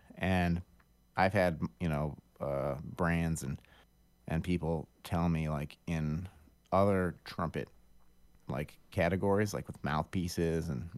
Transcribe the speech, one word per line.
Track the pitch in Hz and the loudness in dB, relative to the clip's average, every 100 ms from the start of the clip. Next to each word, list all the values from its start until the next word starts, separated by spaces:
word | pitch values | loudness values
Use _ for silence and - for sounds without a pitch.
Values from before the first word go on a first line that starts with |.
| - - | -18 -4
And | 92 92 87 87 - - _ _ _ - | 0 2 2 0 -4 -18 _ _ _ 0
I've | 95 | 2
had, | 101 90 78 117 - | 4 4 2 -4 -2
you | 85 | -2
know, | 73 76 - - - | 0 -2 -6 -16 -8
uh, | 71 69 69 69 58 - | -4 -2 -2 -4 -6 -2
brands | 85 85 82 80 | 2 2 2 -2
and, | 67 71 - - - _ _ _ - | -4 -8 -10 -20 -20 _ _ _ -4
and | 80 | -2
people | 85 87 82 82 - _ | 0 0 0 -4 -6 _
tell | - 85 85 | -4 0 2
me, | 80 78 | 2 0
like, | 76 73 - - | -2 -6 -10 -4
in | 82 78 78 92 - - _ _ | -2 -2 -2 -6 -12 -20 _ _
other | 92 101 95 90 - | 4 4 4 2 -2
trumpet, | - - 82 76 - - - - - - - - - | -8 -4 -4 -4 -8 -12 -20 -20 -20 -20 -20 -16 -6
like, | 64 76 - - | -6 -6 -10 -6
categories, | 98 85 92 98 98 104 | 2 2 4 2 2 2
like, | 67 - | -2 -8
with | - | -6
mouthpieces | 71 76 73 95 87 - 82 82 82 | -2 -2 0 -2 -2 0 0 0 -2
and, | 67 82 | -4 -8